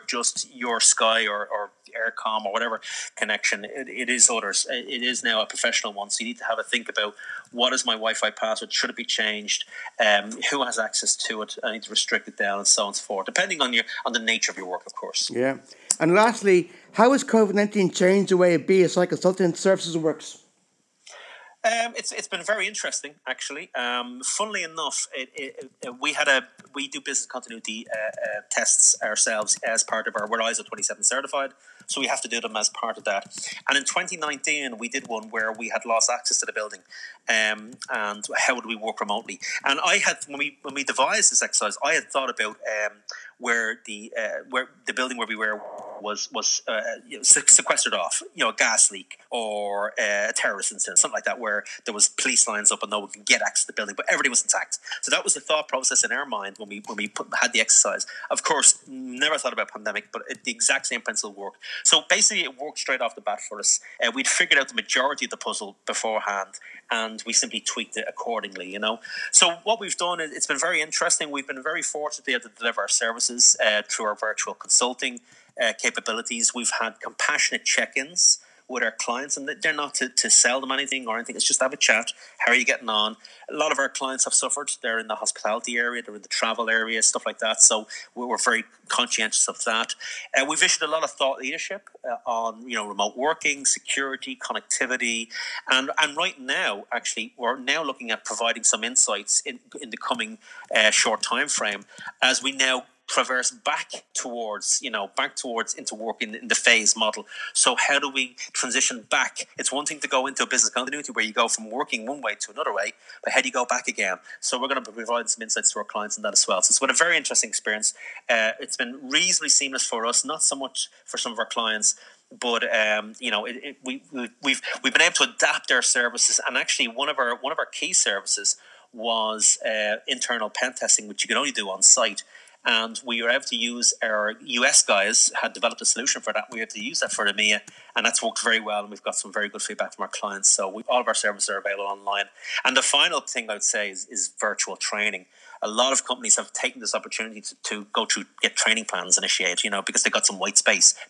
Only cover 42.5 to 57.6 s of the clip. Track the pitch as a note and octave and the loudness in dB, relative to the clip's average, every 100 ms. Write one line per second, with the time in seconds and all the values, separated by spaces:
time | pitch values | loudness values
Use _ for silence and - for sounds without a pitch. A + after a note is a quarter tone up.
42.5 | G#2+ A#2+ G#2+ G#2 G#2 - - - - A#2 | -4 -6 -4 -4 -6 -18 -18 -18 -6 -2
43.5 | A#2 A2 A#2+ - G#2 A2+ A#2 G#2 D2+ F2+ | 0 0 -4 -8 -12 -8 -6 -4 -6 -4
44.5 | B2+ B2+ _ - C3 B2+ A#2+ A2 A2 G#2+ | -4 -4 _ -6 -2 -2 -4 -6 -4 -2
45.5 | G#2 - - - G#2+ G#2 G2+ - - - | -4 -8 -12 -12 -10 -6 -6 -6 -4 -2
46.5 | - - A2 A2+ A2 - - - D3 - | -2 -2 -4 -4 -8 -10 0 4 6 8
47.5 | - - C#3+ B2 G2+ E2+ - - E3+ A#2 | 8 6 2 2 0 -2 -4 -6 -2 0
48.5 | G#2 B2+ A2 - G2 - - - B2 A2 | 2 4 4 4 2 -16 -20 -8 -4 -2
49.5 | G#2 G2+ G2+ G#2+ - G#2+ G#2 G#2+ - C3 | -2 -2 0 -2 0 0 2 0 0 -2
50.5 | G2+ - G2+ - F2+ D#3 - - G2+ A2 | -2 -4 -4 0 4 4 2 -4 -4 -2
51.5 | G#2 - - - G#2 - - C3 A#2+ A2+ | -4 -6 -10 -6 2 2 2 0 2 2
52.5 | G#2 G#2 G#2 G#2 G#2 G2+ G#2+ - A#2 G2+ | 2 2 2 0 -4 -4 -4 0 2 2
53.5 | - - - G#2 G2+ - F#3 C#3 A#2 - | -2 -2 -4 -6 -4 0 0 2 2 2
54.5 | G#2+ - - - - - D#3 G3+ D3 - | 0 -2 -8 -8 -8 0 0 2 -2 0
55.5 | D#3 - C3 B2+ B2+ A2 B2 C#3+ G#2+ G2 | 0 0 -2 0 2 0 0 -4 -6 -6
56.5 | G2 G2+ G2+ G#2 G#2 G#2 - - - A#2+ | -10 -12 -12 -8 -6 -6 -6 -6 -2 0
57.5 | A2 | 2